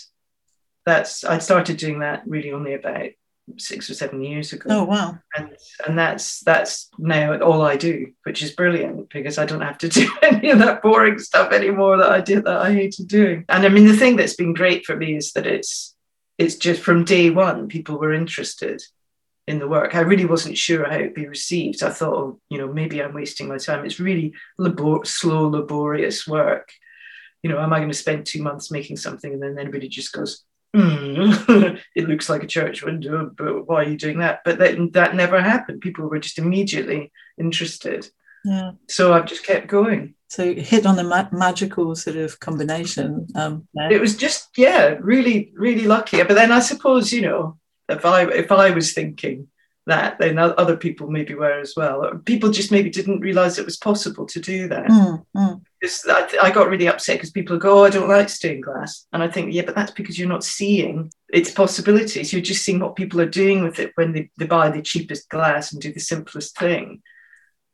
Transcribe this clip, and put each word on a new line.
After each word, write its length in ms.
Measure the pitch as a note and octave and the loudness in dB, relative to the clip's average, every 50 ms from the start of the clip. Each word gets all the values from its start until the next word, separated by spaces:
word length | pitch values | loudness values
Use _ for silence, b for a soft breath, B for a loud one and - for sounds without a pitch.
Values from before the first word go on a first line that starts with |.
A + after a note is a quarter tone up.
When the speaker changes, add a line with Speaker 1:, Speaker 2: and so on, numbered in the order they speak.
| - _ _ _ _ _ _ _ _ _ _ _ _ _ _ _ - | -20 _ _ _ _ _ _ _ _ _ _ _ _ _ _ _ 0
Speaker 1:
that's, 380 | E3+ E3 D#3 D3+ - - - - | 2 2 2 0 -2 -8 -8 -4
I 140 | - E3 E3 | -4 -4 -2
started 380 | - - F#3+ F3 D#3+ F3 D#3 | 0 2 2 2 2 0 -4
doing 240 | D3+ D#3+ D#3 D3+ D3 | -6 -6 -6 -6 -6
that 220 | D3 D3 D3 - - | -6 -6 -6 -8 -8
really 260 | - D#3 D3+ C#3+ C#3+ C#3 | -8 -8 -8 -6 -8 -8
only 220 | C#3+ C#3+ C#3 C#3 | -8 -8 -6 -8
about 360 | C#3 - - - - C3+ - - _ _ _ _ _ _ - - | -6 -6 -8 -8 -8 -8 -10 -14 _ _ _ _ _ _ -20 -20
six 340 | - - - - G#2 - - | -16 -14 -12 -12 -12 -12 -12
or 40 | B2+ | -10
seven 280 | - D3+ - C#3 C3+ C3+ | -10 -10 -8 -8 -8 -8
years 300 | C#3+ D3 D3+ D3+ D3+ - | -8 -8 -8 -10 -10 -12
ago. 180 | B2+ - - | -10 -4 -2
Speaker 2:
Oh, 140 | G#3+ G#3 F#3 | 0 0 0
wow. 340 | E3+ G3+ G#3 F#3+ E3+ E3+ - _ - - | 0 0 -2 -2 -4 -8 -12 _ -12 -12
Speaker 1:
And, 200 | D3+ D3+ D3 - _ _ - - - - | -12 -12 -12 -16 _ _ -20 -16 -12 -6
and 140 | - E3 E3 | -4 -2 0
that's, 400 | E3 D#3+ - - - - - - | 0 -2 -2 -6 -8 -10 -10 -4
that's 480 | - - E3 - - - - - - _ _ - | 0 2 2 2 2 -2 -6 -10 -12 _ _ -8
now 380 | D#3 E3 D#3+ D3+ D3+ D3+ D3+ - | -4 -2 0 0 0 0 0 0
all 220 | - E3+ D#3+ D#3 D3+ | 2 4 4 4 4
I 140 | D3 C#3 | 2 0
do, 360 | C#3 E3 E3+ D#3 C#3 C3 C3 _ _ - | 0 -2 -2 -4 -4 -6 -12 _ _ -12
which 220 | D3+ - - D3+ | -10 -8 -8 -8
is 80 | D3+ - | -8 -4
brilliant 580 | - F3+ F3 E3+ E3 - - - - - - | 0 0 0 0 0 -2 -4 -8 -10 -14 -12
because 280 | - D3 B2+ C#3+ D3 D#3 | -12 -10 -8 -6 -4 -4
I 60 | D3+ | -2
don't 160 | D3+ D#3 D#3 | -2 -2 -6
have 180 | D3+ D3+ - - | -6 -8 -8 -6
to 100 | - E3 | -6 -2
<laughs> 100 | - B3+ | 2 2
do 80 | B3 G#3+ - - - | 2 2 2 4 4
any 280 | D#4 B3 G#3 - D#4+ | 4 4 4 4 4
of 100 | C#4 G#3 | 6 6
that 220 | A3 A#3+ - - - | 6 6 4 2 4
boring 360 | G#3+ A3 A3 A3 A3 G#3 G#3+ | 4 6 6 6 4 2 0
stuff 340 | - - - D#3+ - - G3 | -4 0 2 2 2 4 2
anymore 440 | G3+ G3+ G3 G3+ G3 G3 G3 F#3+ | 2 2 2 0 2 4 4 4
that 160 | F#3+ F#3 - F#3 | 6 6 4 4
I 80 | F#3 | 2
did, 240 | F3 - G3+ G#3 G#3+ | 2 2 0 0 2
that 180 | F#3 F3+ - - | 0 0 0 2
I 100 | G3 G#3 | 2 2
hated 360 | G3+ G3 G3 - - F#3 F3 | 2 0 -2 -4 -8 -8 0
doing. 360 | G3+ G#3 G#3 F#3+ E3+ E3 - - | 4 4 4 4 2 -2 -4 -2
And 160 | - F#3 G3 | 0 4 4
I 40 | G3 | 6
mean, 180 | G3 G#3 G#3 G#3+ | 8 10 10 10
the 80 | G#3+ | 10
thing 180 | G#3 C4 B3 A#3+ | 8 6 6 6
that's 220 | G#3 A3 A3 - | 4 2 0 -2
been 180 | - F3+ E3+ E3 | -2 -2 -2 0
great 320 | E3 F3+ F3+ F3 F3 - | 2 2 2 2 0 -2
for 80 | - D#3 | -6 -6
me 220 | D#3 D#3 D#3 D#3 | -4 -4 -4 -4
is 160 | D3+ C#3+ - - | -4 -6 -6 -6
that 160 | - - - | -4 -4 -2
it's, 480 | - - - - - - - - _ _ _ _ _ _ _ _ _ - | -4 -4 -4 -8 -10 -10 -12 -14 _ _ _ _ _ _ _ _ _ -2
it's 160 | E3 E3 D#3+ | -2 -2 -2
just 260 | - - F3 E3 E3 | -2 -2 -2 -2 0
from 240 | - - E3+ E3+ E3+ | 2 2 4 4 4
day 260 | E3+ G3 F3 F3 E3 | 4 4 4 6 4
one, 360 | D#3+ F3+ F#3+ F3 - - - | 4 4 2 2 0 -4 -6
people 320 | - - E3 D#3 - D3+ C#3+ | -8 -8 -10 -8 -8 -8 -4
were 140 | D#3 D#3 D#3 | -2 -2 -2
interested 680 | D#3+ E3 E3 - - - - - - - - - - - - _ _ _ _ _ _ _ _ _ _ - - | -2 -4 -6 -6 -8 -10 -10 -10 -8 -8 -8 -8 -10 -14 -20 _ _ _ _ _ _ _ _ _ _ -10 -6
in 80 | D3+ D3+ | -6 -4
the 100 | C#3+ C#3 | -4 -2
work. 260 | D#3 D3+ - - - | 0 0 0 0 0
I 60 | F3 | 0
really 240 | E3 E3+ G3+ G3 F3+ | 2 4 4 4 4
wasn't 320 | E3+ E3 E3 D#3+ D#3+ - | 2 0 0 -2 -4 -6
sure 320 | - - - E3+ D#3+ D3 D3 | -4 -2 0 0 0 -2 -2
how 80 | D#3 | -4
it'd 180 | D3+ - - - | -4 -4 -6 -6
be 120 | D#3 D3 | -10 -12
received. 560 | C#3+ D3 - - - F3+ F3 - - - - - | -10 -10 -12 -8 -6 -4 -4 -4 -4 -6 -4 -4
I 80 | - | -6
thought, 240 | - - E3 D3+ - | -4 -4 -4 -4 -4
"Oh, 260 | - C#3 C3+ B2+ _ _ - | -4 -6 -8 -10 _ _ -14
you 100 | D3 C#3 | -10 -10
know, 140 | C3+ C3+ C#3+ | -8 -8 -6
maybe 300 | D#3 D#3 D#3+ - D3 C#3+ | -6 -6 -6 -6 -8 -8
I'm 100 | C#3+ C#3+ | -8 -8
wasting 360 | D3 D3 - - - C#3+ C#3 | -10 -12 -12 -12 -12 -12 -10
my 100 | C3+ C3 | -10 -10
time." 260 | - - D3+ D3 D3 | -8 -6 -6 -6 -6
It's 160 | D3 - - | -8 -8 -6
really 320 | F3+ F#3+ F#3+ E3 D#3+ D3+ B B B B B - | -4 -2 -2 -2 -2 -4 B B B B B -4
labor-, 460 | F#3+ F3 E3+ - D3 D3+ D3+ - - | -2 -2 -2 0 0 0 0 0 -2
slow, 440 | - - - - E3+ D#3+ D#3 D#3 D3+ | -6 -6 -2 -2 0 0 2 0 0
laborious 800 | D3+ D3+ D3 D3 D3+ D3 D3 D3 D3 D3+ E3 - - - - | 0 -2 -4 -4 -4 -4 -2 -2 -2 -2 -2 -2 -4 -6 -6
work. 460 | - D#3 D#3 D3 C#3 - - - _ - _ B B B B B B B B B B B B - | -4 0 0 2 0 0 -4 -6 _ -20 _ B B B B B B B B B B B B -6
You 80 | E3 | -4
know, 80 | D3+ C#3+ | -2 -2
am 140 | D#3 D#3+ D#3+ | 0 0 0
I 80 | D#3 | 0
gonna 120 | D3+ D3+ D3+ | -2 -2 -6
spend 340 | - - D#3+ D#3 D3+ - | -6 -4 -4 -4 -4 -6
two 160 | - - D#3 D3 | -8 -8 -8 -6
months 280 | D3 C#3+ - - - | -8 -8 -10 -12 -10
making 260 | D#3 C#3+ C#3 - D3 | -10 -10 -10 -10 -12
something 360 | C#3 - - C3+ C3+ - C#3+ C#3 | -12 -10 -12 -12 -12 -12 -12 -10
and 100 | C3+ C#3 | -8 -8
then 160 | C#3 C#3 C#3+ | -8 -10 -10
everybody 300 | C#3+ C3+ C#3 C#3 C3 B2+ | -10 -10 -10 -10 -12 -12
just 240 | - C3 - - - | -12 -12 -12 -12 -10
goes, 320 | - D3+ C3+ - - _ _ _ _ _ _ - | -10 -10 -10 -10 -14 _ _ _ _ _ _ 2
"Mm, 1040 | G#3 F#3 E3+ D#3 D3 C#3+ C#3 C#3 D#3 F#3+ G#3+ G#3 G#3 - - A#3 G3+ G3 F3 - - - _ | 4 4 4 2 0 -4 -6 -2 2 4 4 4 4 6 6 6 8 6 4 2 -6 -12 _
<laughs> 80 | - | -6
it 120 | F3 E3 D#3+ | -4 -2 -2
looks 220 | D#3 D3+ - - | -2 -2 -2 -6
like 120 | - - - | -8 -8 -6
a 40 | |
church 360 | D#3 - E3 D3+ - A2+ - - | -6 -4 -4 -4 -4 -6 -8 -8
window, 480 | - E3 D#3+ C#3 C#3 D3+ D#3+ D#3 C3+ - | -8 -8 -8 -6 -6 -6 -6 -6 -8 -10
but 300 | - D3 D3+ - - - | -8 -6 -6 -6 -6 -4
why 100 | - E3+ D#3 D3+ | -2 0 0 0
are 60 | D3 | 0
you 80 | D3+ | -2
doing 240 | D3+ D3+ D3+ D3+ E3 | -6 -6 -6 -4 -2
that?" 200 | E3+ D#3+ - - - | -2 -2 -2 -2 -2
But 140 | E3+ E3 - | -2 0 4
that, 340 | F#3 E3+ - E3 F3 E3+ - | 4 2 4 2 -2 0 2
that 220 | F3+ F3 F3 F3 | 2 2 2 2
never 260 | F#3 F3+ F3 F#3 F#3 | 0 0 2 2 2
happened. 400 | F3+ G3+ A3+ B3 A#3+ - - - | 4 4 2 0 0 -6 -12 -8
People 280 | - F3+ E3+ - D#3 D3+ | -8 -8 -8 -6 -8 -6
were 120 | D3+ D3+ | -6 -6
just 180 | D3+ - - - | -6 -8 -8 -4
immediately 720 | D#3+ E3+ F3+ F#3+ G3+ G3+ - D3 B2+ B2+ C#3 D3+ D3 - b b b b b - | -2 0 0 0 0 -2 -2 -4 -4 -4 -6 -6 -6 -10 b b b b b -6
interested. 680 | E3 E3 D#3+ - E3+ D#3+ - - - - - - - - _ _ b b b b b | -4 -4 -4 -4 -6 -6 -8 -10 -10 -8 -8 -10 -10 -14 _ _ b b b b b
Speaker 2:
Yeah. 280 | G3+ G3 F#3+ F#3 F#3 F#3 - _ - | -4 -2 -2 -4 -6 -10 -14 _ -8
Speaker 1:
So 240 | - - F#3 F3+ F3 | 0 2 4 6 6
I've 140 | E3+ E3+ | 6 4
just 180 | - - - - | 0 -8 -8 -2
kept 220 | - G3 - - | 0 0 0 0
going. 480 | - G#3 G3+ G#3 A3+ G#3 D#3 D3 D3+ - _ _ - | 0 2 2 2 2 0 -2 -4 -10 -16 _ _ -16
Speaker 2:
So 160 | - - F3+ | -8 -4 -2
you 180 | F3+ F3 E3+ D3+ | -2 -2 -4 -2
hit 240 | - A3+ A3 G#3 | 2 4 4 6
on 100 | G3 F#3+ | 4 4
the 80 | F3+ F3 | 2 2
ma-, 240 | F3 F3 F#3 G3 G3 - | 0 0 0 0 0 -2
magical 600 | F3 F#3 F#3 F3+ - G3+ G3 - F#3 F3 E3 E3 | 0 0 0 0 -2 -4 -6 -4 -4 -4 -2 -4
sort 200 | E3 - D#3+ D#3 | -6 -8 -8 -6
of 220 | D#3+ D#3+ D3+ - - | -6 -6 -6 -8 -10
combination, 840 | - - D#3+ D3 D3 D3+ D#3+ E3 E3+ E3+ - - D3 D3+ D3 D#3+ E3 - - | -10 -8 -6 -4 -4 -4 -4 -4 -6 -6 -6 -6 -6 -6 -6 -6 -8 -8 -6
um, 320 | D#3+ D#3 D#3 D#3 D#3 - _ - | -4 -4 -4 -6 -8 -12 _ -8
there. 180 | D#3+ D3+ D#3+ G#3+ | -4 0 2 2
Speaker 1:
It 80 | G#3 | 2
was 160 | A#3 G#3+ G#3 | 2 0 -2
just, 320 | - C4 D4+ - - - _ - | 0 -2 -4 -4 -4 -10 _ 2
yeah, 400 | - B3 C4+ F4+ - D#3+ C#3+ D3+ - | 4 6 6 6 6 4 4 4 2
really, 520 | - F#3+ B3 C4+ B3 A#3+ A3+ G3+ - - - | 0 2 4 4 4 4 2 0 -2 -4 -6
really 300 | - G3+ B3 A#3+ G#3+ A3+ | -2 0 0 0 2 4
lucky. 360 | G#3 G#3+ A3+ A3 - - F3 - | 4 4 2 2 0 2 2 4
But 120 | A3+ G3+ | 6 6
then 180 | G3+ A3+ A3+ A#3 | 6 6 6 6
I 80 | B3 | 4
suppose, 520 | A#3+ - C#4+ - - C#4 C4 B3+ G3+ - A#3+ | 4 2 -2 -2 2 4 4 4 2 0 -2
you 100 | A#3 G3 | -2 -2
know, 360 | D#3+ - - E3 D#3+ D#3+ _ _ _ _ _ _ - | -2 -2 -2 -4 -6 -8 _ _ _ _ _ _ -8
if 140 | D3 D3+ - | -6 0 2
I, 200 | E3+ F#3 F#3 F3+ E3+ | 4 4 4 4 2
if 220 | - E3 E3+ - G3+ | 0 0 2 4 6
I 180 | F#3+ G3 F#3 | 6 6 6
was 220 | F3 E3 D#3+ D#3 - | 6 2 -2 -2 -4
thinking 560 | - D#3+ D#3 D3+ - - C#3+ C3+ C3 C#3 - _ _ _ _ _ _ - | -4 -6 -6 -8 -8 -8 -8 -8 -8 -12 -18 _ _ _ _ _ _ -4
that, 320 | - D#3+ D#3 - - - - | -2 0 0 0 -2 -2 0
then 200 | E3 E3 D#3+ D#3+ | 0 0 2 2
o-, 160 | E3 E3+ E3 | 2 2 4
other 200 | - F3+ E3 E3 | 2 2 2 2
people 340 | E3 - E3+ D3+ - D3 D3 | 0 -2 -6 -6 -6 -8 -6
maybe 240 | D#3 D3+ D3+ - C#3+ | -4 -6 -6 -6 -6
were 260 | C#3+ D3+ D3 C#3+ C#3+ | -2 0 0 0 -2
as 140 | C#3+ C#3 - | -4 -8 -6
well. 280 | E3 D#3 C#3+ C3+ C#3 - | -4 -4 -2 -2 -2 -4
Or 140 | - - E3+ | -4 -6 -6
people 320 | - - A#3+ G#3+ A3 G#3 | -2 -2 0 2 2 2
just 200 | G#3 - - - | 2 2 0 2
maybe 200 | G#3 G3+ G3+ E3+ | 2 2 2 2
didn't 300 | - F#3 G3 F#3+ G3 F3 | -2 -4 -4 -2 -2 -2
realise 380 | - G3 F#3+ F3+ F3+ F3 F3 - | -2 0 2 2 2 2 0 -4
it 60 | - | -8
was 120 | - E3+ | -8 -10
possible 500 | - - G#3+ G#3 G#3 - F3 - - - | -6 -2 -2 -2 -2 -2 -8 -8 -10 -12
to 140 | - - E3 | -12 -12 -12
do 280 | D#3+ - F#3+ F#3+ F3+ F3 | -8 -6 -6 -6 -4 -4
that. 180 | - - - | -6 -4 2
Speaker 2:
Mm, 380 | G#3+ A3+ G#3+ G3 F3+ E3 D#3+ - _ - | 4 4 6 6 4 0 -4 -10 _ -4
mm. 240 | G3 G3 F#3+ F3 - - _ _ - - | -2 0 -2 -2 -6 -16 _ _ -10 -8
Speaker 1:
'Cause 240 | F3+ - - - - | -8 -8 -6 -2 2
I, 180 | - - F3 | 2 2 2
th-, 160 | - - - G3 | 0 2 4 4
I 80 | F#3+ | 4
got 180 | G3 A3 F#3+ F3 | 6 4 4 4
really 200 | F#3+ F#3 F3 E3+ | 4 0 2 0
upset 300 | - - - - E3+ - | 0 0 -2 -4 -4 -4
'cause 120 | - D#3 | -4 -6
people 280 | - G3+ F3 - F3 E3 | -8 -6 -6 -4 -4 0
go, 220 | - G3 G3+ G3+ | 4 6 8 8
"Oh, 40 | G3+ | 8
I 60 | G3+ | 8
don't 180 | G3+ G3 F3+ F#3 | 6 4 2 4
like 200 | G3 G3+ G3+ G3+ | 4 4 4 2
stained 340 | - - - E3 D3 C3+ C3 | -2 -4 -4 -4 -4 -4 -8
glass." 440 | C#3 C3+ B2 C3 - - - _ _ - | -10 -10 -10 -10 -12 -14 -16 _ _ -6
And 100 | E3 E3 | -4 -4
I 60 | E3+ | -4
think, 240 | E3+ F#3+ E3+ E3 D#3+ | -4 -4 -6 -4 -4
"Yeah, 100 | F3 - | -4 -4
but 80 | - - | -4 -4
that's 160 | G#3+ G3+ G#3 | -4 -4 -6
because 280 | - - - - E3+ F3 | -6 -10 -10 -10 -8 -6
you're 100 | F3+ F3+ | -4 -4
not 160 | F3+ - - | -4 -4 -6
seeing 640 | - - - G3+ G3 G#3 G3 D#3+ - D3+ D#3 D#3+ D#3+ - _ _ - - | -6 -6 -4 0 2 2 2 2 0 -4 -6 -8 -10 -12 _ _ 0 0
its 180 | F3 E3+ - | 0 0 0
possibilities. 800 | - - G3 G3 - - F3 G#3 G#3 G#3+ A3+ G#3+ - G3+ F3+ - - | 2 2 2 2 2 -2 2 4 4 4 4 0 -6 -6 -6 -4 -4
You're 100 | F3+ F3 | -4 -4
just 220 | - F#3 - - | -2 -4 -4 -2
seeing 160 | - F#3 F3+ | -2 -2 0
what 160 | F#3 - - | -2 -4 -6
people 240 | - F#3 - - E3+ | -6 -8 -4 0 0
are 80 | E3 D#3+ | 0 0
doing 360 | D#3+ F#3 G3 G3 G3 F#3+ F3 | 2 2 2 2 4 2 0
with 140 | E3 E3 - | -2 -4 -6
it 140 | - - - | -8 -6 -2
when 160 | - E3 E3 E3 | -2 -2 0 0
they, 180 | D#3 D#3 - _ - | -4 -6 -8 _ -8
they 80 | D#3+ | -4
buy 240 | D#3 E3+ E3 D#3+ D3+ | 0 2 2 2 2
the 120 | D3+ D3+ D#3 | 0 -2 -6
cheapest 460 | - - E3+ E3 - D3 C#3+ - - | -6 -6 -6 -6 -6 -10 -12 -12 -10
glass 440 | - D#3+ D#3+ D#3 D3+ D3 D3 - D#3 | -4 -2 0 0 0 -2 -4 -8 -12
and 100 | C#3+ - | -12 -12
do 100 | D#3+ D3 | -12 -10
the 80 | E3 | -10
simplest 560 | D#3+ - E3+ D#3 D#3 - - D3 C#3+ - - | -8 -8 -6 -8 -8 -12 -14 -14 -14 -14 -10
thing." 460 | - F3+ F3 E3+ - - - - - b b b b b b b b b b b b _ _ | -4 -2 -2 -2 -2 -6 -10 -18 -20 b b b b b b b b b b b b _ _